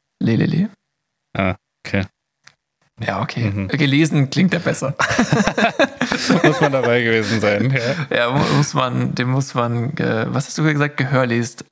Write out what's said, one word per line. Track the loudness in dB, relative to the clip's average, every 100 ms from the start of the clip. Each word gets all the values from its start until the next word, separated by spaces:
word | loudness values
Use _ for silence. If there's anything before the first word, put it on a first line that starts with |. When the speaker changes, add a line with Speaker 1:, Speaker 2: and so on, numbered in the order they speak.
| _ -4
Speaker 1:
Lelele. | 0 2 2 0 -2 -6 _ _ _ _ _ -2
Speaker 2:
Ah, | -2 -4 _ _ -4
okay. | -4 -4 _ _ _ -20 _ _ _ _ -8
Speaker 1:
Ja, | -6 -4
okay. | -4 -2 -2
Speaker 2:
Mhm. | -2 -4
Speaker 1:
Gelesen | 0 2 2 2 2 0
klingt | 2 2
ja | 0
besser. | -2 -4 -4 -2
<laughs> | -2 0 2 2 0 2 0 2 -2 0 -4 -4 0 2
Speaker 2:
Muss | 2 2
man | 2
dabei | 2 2 2
gewesen | 4 2 2 0
sein, | 2 2 2 0 0 -4 -2
ja. | 0
Speaker 1:
Ja, | 2
mu-, | 2 2 2
muss | 2
man, | 0 -2 -2 -2 -2
dem | 0
muss | 0 -2
man, | -2 -2 -2 -4 -2
äh, | -2 -2 -2
was | -4 -4
hast | -2
du |
gesagt? | 0 0 -2 -2
Gehör | 0 0 2
lest. | 0 -2 -8 -8